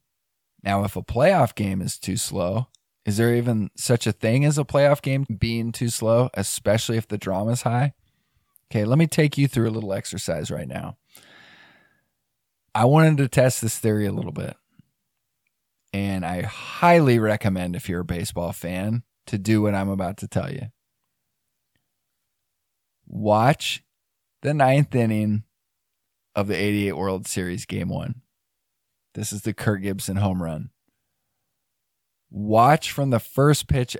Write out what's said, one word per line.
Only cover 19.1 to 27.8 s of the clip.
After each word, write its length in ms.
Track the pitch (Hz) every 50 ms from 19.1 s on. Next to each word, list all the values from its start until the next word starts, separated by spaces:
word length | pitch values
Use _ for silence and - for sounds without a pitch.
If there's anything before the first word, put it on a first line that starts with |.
| _ _ _ -
to 100 | - 101
do 240 | 92 107 110 107
what 140 | 104 104 101
I'm 140 | 98 98 98
about 280 | 98 95 92 87 98 -
to 100 | - -
tell 240 | - 92 90 90
you. 200 | - - - 110 - _ _ _ _ _ _ _ _ _ _ _ _ _ _ _ _ _ _ _ _ _ _ _ _ _ _ _ _ _ _ _ _ _ _ _ _ _ _ _ _ _ _ _ _ _ _
Watch 800 | _ - - 107 104 104 107 117 127 - - - - - - - _ _ _ _ _ _ _ _ _ _ _
the 140 | - 135 151
ninth 400 | 151 135 127 135 147 147 - -
inning 480 | 127 117 110 110 107 107 107 107 107 107 - _ _ _ _ _ _ _ _ _ _ _ _ _ _ _ _ _
of 120 | 101 101 101
the 80 | 98
eighty-eight 420 | 80 101 104 104 104 101 98 82 73
World 300 | 92 98 95 95 107 -
Series 380 | - 98 90 90 90 - - -
Game 220 | 92 101